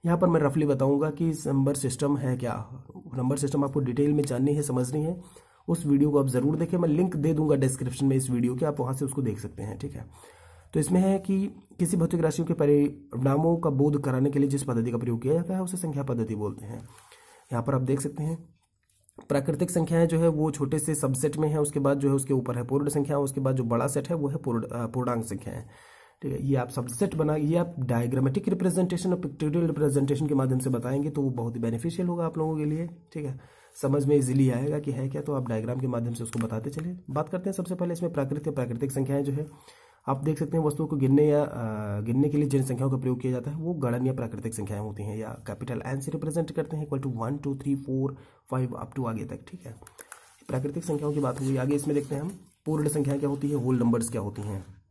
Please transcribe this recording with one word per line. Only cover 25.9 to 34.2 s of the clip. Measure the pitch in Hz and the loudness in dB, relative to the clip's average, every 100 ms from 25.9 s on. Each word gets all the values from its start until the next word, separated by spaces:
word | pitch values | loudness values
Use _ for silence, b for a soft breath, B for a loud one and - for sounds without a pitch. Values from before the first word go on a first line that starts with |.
| B B B | B B B
ठीक | 143 | -6
है, | 139 135 | -4 0
ये | 135 | 0
आप | 123 | 0
सबसेट | - 123 - 202 | -4 -6 -2 -2
बना, | 160 151 151 | 2 0 2
ये | 147 170 | 2 2
आप | 170 156 | 0 -2
डायग्रामेटिक | 127 117 120 127 135 135 - | 0 0 2 2 2 2 0
रिप्रेजेंटेशन | 180 180 175 180 175 185 | 0 2 2 0 0 0
और | 180 | -2
पिक्टोरियल | 165 139 151 165 165 | -4 -4 0 2 0
रिप्रेजेंटेशन | 143 147 139 139 143 151 | 2 2 2 2 0 2
के | |
माध्यम | 139 131 131 | 2 2 0
से | 135 | 0
बताएंगे | 127 120 135 147 | -2 -2 -2 -2
तो | 147 | -2
वो | 135 | -2
बहुत | 120 117 | -2 -4
ही | 120 | -2
बेनिफिशियल | 117 117 170 165 180 | -2 -2 -4 -2 -2
होगा | 170 165 | -2 -2
आप | 165 | -2
लोगों | 156 156 | -2 0
के | |
लिए। | 151 156 170 170 - | -2 -2 -6 -10 -14
ठीक | 160 | -8
है, | 143 131 B B B - | -8 -8 B B B -4
समझ | 139 139 135 | 0 2 6
में | |
ईजीली | 147 | 4